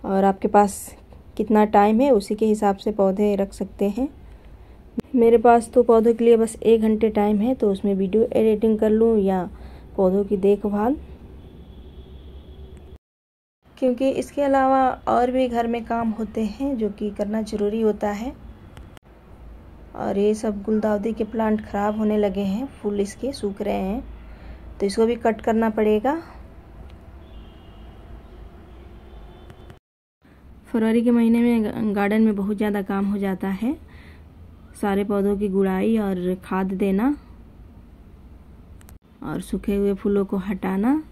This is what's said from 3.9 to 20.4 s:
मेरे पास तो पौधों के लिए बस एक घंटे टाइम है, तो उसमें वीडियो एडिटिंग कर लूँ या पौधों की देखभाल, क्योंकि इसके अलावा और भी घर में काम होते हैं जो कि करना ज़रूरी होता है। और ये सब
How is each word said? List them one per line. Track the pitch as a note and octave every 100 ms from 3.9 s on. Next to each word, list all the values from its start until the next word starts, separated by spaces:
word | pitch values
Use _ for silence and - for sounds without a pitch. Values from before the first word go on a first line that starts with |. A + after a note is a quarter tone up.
| G3+ C#4+ - - - - - - - - - - B3+
मेरे | A3+ A#3
पास | A3 A#3 A3+
तो | B3
पौधों | A#3+ A3+ A3+
के | A3+ A#3
लिए | A3+
बस | A3+ -
एक | - A3+
घंटे | A3 G#3+ A3
टाइम | G#3+ G#3 G#3+
है, | A3+
तो | C4 G#3
उसमें | G3 G3+
वीडियो | G3 G3 G#3 A3+
एडिटिंग | - A3 G#3 A3 G#3+
कर | A3
लूँ | G#3+ A3+ A3
या | F#3+ F#3 F3 - - - - -
पौधों | F#3 G3
की | G3+ G3+
देखभाल, | G3 G3+ G#3 G#3 A3 D#4 - - - - - - - - - - - - - - - - - - - - _ _ _ _ _ _ _ -
क्योंकि | C4 B3 C4+
इसके | - B3+ -
अलावा | C#4+ C4+ C4 C4+ C4 - -
और | A3+ B3
भी | B3+ B3+
घर | A#3 A#3
में | A#3 A3+
काम | A#3 A3+
होते | G#3+ G#3+ - G#3+
हैं | G#3 C#4 B3
जो | G#3+
कि | G#3 G#3+
करना | G3+ G3+ G#3+
ज़रूरी | G#3+ G#3 G#3 A3
होता | A3 G#3 G#3
है। | G#3 B3 - - - - - - - - - - - - - - - - -
और | G#3+ G3+
ये | G#3
सब | G#3+